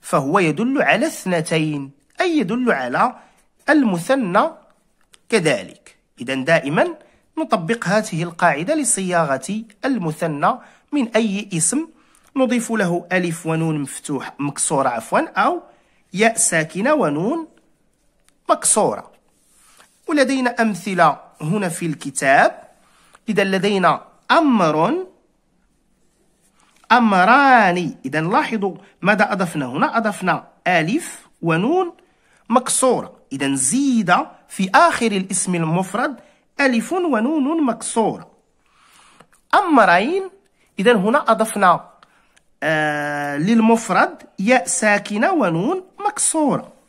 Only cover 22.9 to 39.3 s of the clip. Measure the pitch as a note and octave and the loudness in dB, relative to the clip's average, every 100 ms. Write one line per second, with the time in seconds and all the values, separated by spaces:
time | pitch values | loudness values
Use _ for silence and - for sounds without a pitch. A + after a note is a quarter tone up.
22.9 | _ _ _ - G3 G3 F#3+ G3 G3 F3 | _ _ _ -4 -2 0 0 0 2 2
23.9 | C3+ - _ _ C#4 D#4 A3+ E3 - G3 | 0 -6 _ _ 2 4 2 2 2 0
24.9 | E4+ F#4 _ _ _ _ _ _ _ _ | -2 -6 _ _ _ _ _ _ _ _
25.9 | _ _ _ _ _ _ _ _ _ _ | _ _ _ _ _ _ _ _ _ _
26.9 | A#3+ A3+ F#3+ F#3 C4 C#4 B3+ G3 F3+ E3 | 4 4 4 6 6 6 6 4 2 -4
27.9 | - C3+ D3+ D#3+ B3 D4 A3+ G3 - - | -8 -6 -4 0 0 -2 -4 -4 -6 -20
28.9 | _ F3+ G#3 G#3 G3+ F3 D#3 C3 C3+ D4 | _ -2 0 0 -2 -4 -4 -6 -2 -2
29.9 | A3+ G#3+ F#3+ F#3 D3 - _ - F3+ D#3+ | -2 -4 -4 -4 -4 -6 _ -2 0 0
30.9 | C#4 - - _ _ E3 D#3+ A3 F4+ F4 | -2 -6 -18 _ _ -2 0 2 0 -2
31.9 | - _ _ _ _ _ A3+ A#3+ - C4 | -8 _ _ _ _ _ 0 0 0 2
32.9 | F#3 - - _ - C#3 C3+ - B3 C#4 | 0 -4 -18 _ -4 -2 -2 -2 0 0
33.9 | A#3+ F3 F#3 D#4+ - _ - F#3+ C#4 E4+ | 0 2 0 0 -12 _ -6 2 4 4
34.9 | D#4+ A3+ G3+ F#3+ G3 - F3 D#3+ E3+ F#3 | 2 -2 -2 -4 -4 -2 -2 0 -2 -2
35.9 | G#3+ D4 B3 - _ _ - C#4 A#3 - | -4 -6 -6 -20 _ _ -2 0 2 -2
36.9 | F#4 E4+ A#3 A#3 D#4+ C4+ E4 C#4 - - | -2 0 0 0 0 0 0 -2 -2 -4
37.9 | A3+ G3+ G#2+ - _ _ _ _ _ _ | 0 0 -2 -14 _ _ _ _ _ _
38.9 | _ _ _ - | _ _ _ -20